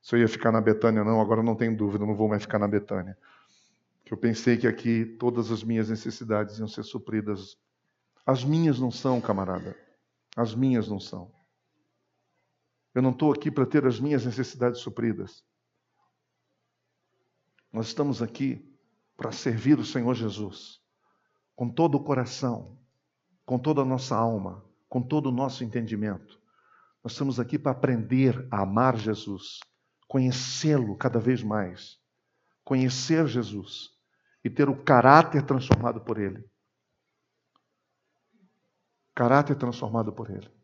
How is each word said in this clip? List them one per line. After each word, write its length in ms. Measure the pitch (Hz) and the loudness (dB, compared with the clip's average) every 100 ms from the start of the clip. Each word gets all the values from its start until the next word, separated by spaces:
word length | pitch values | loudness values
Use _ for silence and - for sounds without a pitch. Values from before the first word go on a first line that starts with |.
Se 140 | - 120 | 2 4
eu 20 | |
ia 80 | 113 | 4
ficar 240 | - 117 | 4 2
na 100 | 110 | 4
Betânia 420 | 110 107 117 110 | 4 4 4 2
ou 40 | 107 | 2
não, 140 | 113 | 2
agora 200 | 107 113 | 2 2
eu 40 | |
não 100 | 113 | 0
tenho 220 | 110 117 107 | 0 -2 -2
dúvida, 260 | 104 101 | -2 -2
eu 60 | 104 | -4
não 80 | 104 | 0
vou 120 | 107 | 0
mais 140 | 104 | 0
ficar 160 | - 107 | -2 -2
na 80 | 101 | 0
Betânia. 500 | 104 101 98 90 98 _ _ _ _ _ _ _ _ | 0 -2 -8 -8 -14 _ _ _ _ _ _ _ _
Que 80 | - | -12
eu 60 | 110 | -2
pensei 380 | 117 113 - 117 | -2 0 2 2
que 100 | 120 | 2
aqui 380 | 113 117 117 | 0 -2 0
todas 480 | 113 - 123 120 107 | -2 -2 -2 -2 -4
as 100 | 110 | -4
minhas 260 | 110 113 107 | -2 -2 -2
necessidades 720 | 110 120 110 113 104 101 104 | -4 -8 -10 -2 -2 -2 -6
iam 80 | 107 | -10
ser 160 | - | -10
supridas." 760 | 107 110 - 110 104 98 95 - _ _ _ _ _ _ - | -10 -10 -6 -4 -4 -8 -10 -20 _ _ _ _ _ _ -2
As 180 | 131 | 0
minhas 360 | 131 160 165 123 | 2 2 4 2
não 100 | 127 | -2
são, 300 | 117 135 123 | -2 0 0
camarada. 560 | - 98 95 90 90 - _ _ _ _ _ - | 0 -2 -2 -6 -8 -14 _ _ _ _ _ -4
As 200 | 117 110 | -4 0
minhas 320 | 131 123 101 | 2 2 0
não 100 | 101 | -6
são. 340 | - 92 90 _ _ _ _ _ _ _ _ _ _ _ _ _ _ _ _ | -8 -14 -16 _ _ _ _ _ _ _ _ _ _ _ _ _ _ _ _
Eu 80 | 127 | 2
não 120 | 131 | 2
tô 180 | 123 151 | 4 2
aqui 180 | 143 151 | 2 0
pra 160 | 143 | 0
ter 220 | 127 151 131 | 2 4 2
as 140 | 110 | 0
minhas 260 | 139 147 127 | 0 0 -2
necessidades 540 | 110 120 131 123 123 | -4 -6 0 -2 -2
supridas. 640 | - 104 117 107 98 - _ _ _ _ _ _ _ _ _ _ _ _ _ _ _ _ _ _ _ _ _ _ _ | -10 -4 -2 -2 -8 -16 _ _ _ _ _ _ _ _ _ _ _ _ _ _ _ _ _ _ _ _ _ _ _
Nós 140 | 110 110 | -8 -6
estamos 340 | - 143 120 | -4 -2 -2
aqui 480 | 113 - 135 117 - _ _ _ _ - | -6 -4 -6 -6 -12 _ _ _ _ -10
pra 140 | 117 | -10
servir 480 | - 135 113 127 147 | -4 -4 0 4 4
o 60 | |
Senhor 300 | 107 135 120 | 4 -2 -2
Jesus. 680 | 117 113 101 104 - - - _ _ _ _ _ _ _ | -2 -4 -6 -10 -12 -20 -20 _ _ _ _ _ _ _
Com 140 | - 120 | -8 -6
todo 260 | 117 165 | 0 2
o 80 | 139 | 2
coração, 760 | 143 131 117 - 131 107 92 - _ _ _ _ _ _ - | 0 -2 -2 -4 -4 -4 -10 -20 _ _ _ _ _ _ -4
com 120 | 127 | -2
toda 240 | 139 143 | 0 0
a 20 | |
nossa 320 | 131 131 131 110 | 0 -2 -2 0
alma, 480 | 113 110 92 95 - _ _ | 0 -2 -6 -12 -20 _ _
com 140 | 127 | -6
todo 240 | 123 151 139 | -2 -2 0
o 60 | |
nosso 300 | 123 135 131 | -2 -4 -6
entendimento. 800 | 117 120 110 107 107 90 - _ _ _ _ _ _ _ | -6 -6 -6 -4 -4 -6 -12 _ _ _ _ _ _ _
Nós 80 | 113 | -14
estamos 260 | - 139 123 | -4 -2 -2
aqui 200 | 117 147 | -2 -2
pra 140 | 147 | -2
aprender 760 | 131 - 120 104 127 131 113 - | 0 0 0 0 2 4 2 -4
a 120 | 104 | -2
amar 340 | 98 104 131 113 | 0 2 2 2
Jesus, 640 | 107 107 - 95 - - - _ _ _ _ | -2 -6 -6 -12 -12 -18 -20 _ _ _ _
conhecê-lo 880 | 135 127 127 - - 156 147 110 98 | 0 0 -2 -6 -2 2 2 0 -2
cada 220 | - 113 | -2 0
vez 240 | 120 123 | 0 0
mais, 560 | 107 107 92 90 - - _ _ _ _ _ _ | -2 -4 -4 -10 -20 -20 _ _ _ _ _ _
conhecer 600 | - 131 131 127 - 160 151 | -2 0 0 -2 0 2 2
Jesus 640 | 120 104 101 92 - - _ _ _ _ _ | 0 -4 -8 -12 -16 -18 _ _ _ _ _
e 60 | 117 | -6
ter 200 | - 139 | 0 2
o 140 | 135 | 2
caráter 600 | - 127 127 151 165 147 | 6 8 10 10 8 0
transformado 580 | 131 131 131 107 117 113 | 0 -2 4 4 4 -4
por 180 | 113 107 | -6 -4
ele. 240 | 98 92 - _ _ _ _ _ _ _ _ _ _ _ _ _ _ _ _ _ _ _ _ _ _ _ _ _ _ | -4 -6 -16 _ _ _ _ _ _ _ _ _ _ _ _ _ _ _ _ _ _ _ _ _ _ _ _ _ _
Caráter 420 | - 120 139 147 139 | 0 4 6 4 -2
transformado 540 | 123 120 107 113 107 | -2 -6 -4 -2 -2
por 200 | 107 110 | -6 -12
ele. 200 | 98 - _ | -12 -14 _